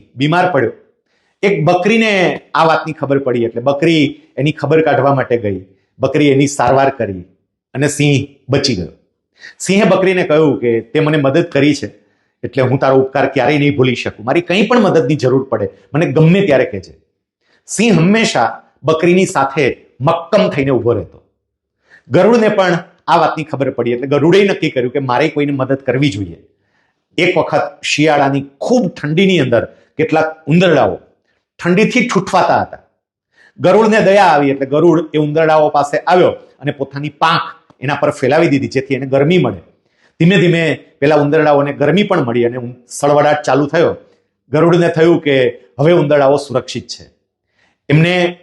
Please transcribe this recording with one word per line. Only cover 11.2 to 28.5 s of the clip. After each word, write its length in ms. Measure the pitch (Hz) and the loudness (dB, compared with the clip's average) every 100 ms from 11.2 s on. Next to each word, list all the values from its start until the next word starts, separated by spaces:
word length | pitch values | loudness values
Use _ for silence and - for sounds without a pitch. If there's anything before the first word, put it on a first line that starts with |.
| 135 156 | 0 0
કરી 320 | 170 139 143 147 | 0 0 0 0
છે 100 | 104 - _ _ _ _ | -6 -14 _ _ _ _
એટલે 180 | 117 139 | -6 -2
હું 160 | 123 135 | 0 0
તારો 160 | 139 135 | 2 2
ઉપકાર 320 | 135 139 127 | 2 -2 -2
ક્યારેય 300 | 139 123 151 | 0 0 0
નહીં 180 | 143 - | 0 0
ભૂલી 200 | 127 117 | -2 -2
શકું. 300 | 104 - 110 | -8 -8 -4
મારી 160 | 156 | -2
કંઈ 260 | 175 185 226 | -2 -2 2
પણ 120 | 240 | 2
મદદની 360 | 196 160 139 156 | 2 0 0 -2
જરૂર 280 | 131 131 | 0 0
પડે, 260 | - 110 98 - _ | -2 -4 -6 -10 _
મને 120 | 143 165 | -4 0
ગમે 360 | 135 156 190 | 2 4 4
ત્યારે 240 | 151 131 120 | 2 2 0
કહેજે." 320 | 98 - - _ _ _ _ _ _ - | -6 -14 -20 _ _ _ _ _ _ -10
સિંહ 300 | - 233 170 | -2 0 2
હંમેશા 640 | 170 220 220 135 113 - _ _ | 2 0 0 -2 -2 -6 _ _
બકરીની 420 | 139 160 175 180 185 | -4 0 2 2 0
સાથે 520 | 147 135 160 127 - _ - | -2 -2 -2 -2 -4 _ -6
મક્કમ 480 | 139 165 - 208 185 | -2 -2 -2 0 0
થઈને 220 | 143 135 | -2 -2
ઊભો 220 | 123 113 | 0 0
રહેતો. 300 | 107 82 - _ _ _ _ _ _ _ _ - | -2 -6 -16 _ _ _ _ _ _ _ _ -2
ગરુડને 400 | 135 196 240 220 | 0 2 2 2
પણ 280 | 196 185 170 - _ - | 0 0 -2 -6 _ -2
આ 100 | 165 | 0
વાતની 260 | 151 - | 0 -4
ખબર 260 | 151 131 131 | -8 -6 -4
પડી 220 | - 120 | -4 -4
એટલે 160 | 120 135 | -4 -2
ગરુડે 360 | 143 156 190 | 0 4 4
નક્કી 260 | 202 - 160 | 2 -2 -4
કર્યું 220 | 131 123 | -4 -4
કે 80 | 143 | -4
મારે 300 | 135 123 156 | -2 0 0
કોઈને 220 | 147 143 | -2 -4
મદદ 240 | 139 131 135 | -4 -4 -4
કરવી 340 | - 127 143 | -2 -2 -2
જોઈએ. 340 | 101 90 80 _ _ _ _ _ _ _ - | -2 -8 -14 _ _ _ _ _ _ _ -2
એક 200 | 180 180 | 0 0
વખત 420 | - 151 - - | -2 -4 -4 -8
શિયાળાની 640 | - - 156 147 135 135 139 | -6 0 0 2 0 -2 -6